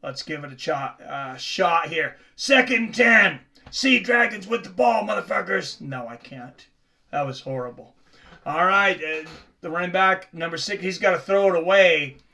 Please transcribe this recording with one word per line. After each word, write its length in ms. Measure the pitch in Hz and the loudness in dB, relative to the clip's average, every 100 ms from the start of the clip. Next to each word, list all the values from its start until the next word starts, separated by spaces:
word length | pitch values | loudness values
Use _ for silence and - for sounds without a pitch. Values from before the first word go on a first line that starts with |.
Let's 200 | - 135 | -12 -12
give 220 | - 151 | -10 -12
it 80 | 143 | -12
a 60 | 127 | -12
shot, 420 | - 139 135 - | -6 -4 -4 -12
uh, 340 | - 139 135 131 | -12 -10 -10 -12
shot 520 | - - 180 165 156 | -10 0 2 2 -2
here. 280 | 165 143 - _ _ | -4 -4 -6 _ _
Second 580 | - 269 254 240 226 | 2 2 4 0 -2
ten. 460 | - 233 226 190 143 _ _ - | 2 6 6 4 0 _ _ -14
Sea 300 | - 262 247 | -4 2 2
Dragons 460 | 190 240 - 214 190 | 2 2 2 -2 -6
with 180 | 226 | -8
the 60 | 180 | -8
ball, 340 | - 247 220 | 0 2 2
motherfuckers. 760 | 208 208 - - 175 190 - - | 0 -4 -2 -4 -2 -4 -6 -12
No, 280 | 143 131 117 | -12 -10 -10
I 80 | 120 | -16
can't. 500 | - 135 127 131 _ _ _ _ _ | -18 -18 -18 -20 _ _ _ _ _
That 160 | 143 139 | -6 -4
was 140 | 131 | -6
horrible. 540 | - 131 123 117 - _ _ _ - - - | -8 -8 -8 -12 -20 _ _ _ -20 -16 -8
All 180 | 151 | 0
right, 320 | 180 196 196 185 | 4 4 2 0
uh, 320 | 156 156 156 160 - _ | -4 -8 -10 -18 -20 _
the 100 | 175 | -8
running 220 | 165 180 | -4 -2
back, 400 | 185 190 185 - | 2 4 2 -2
number 240 | 165 165 165 | -8 -8 -6
six, 260 | 185 202 | -6 -6
he's 160 | 180 170 | -6 0
gotta 200 | 202 175 | 0 0
throw 300 | - 196 196 | 2 4 4
it 80 | 175 | 2
away. 600 | 165 196 185 160 143 - _ | 4 6 6 6 -2 -10 _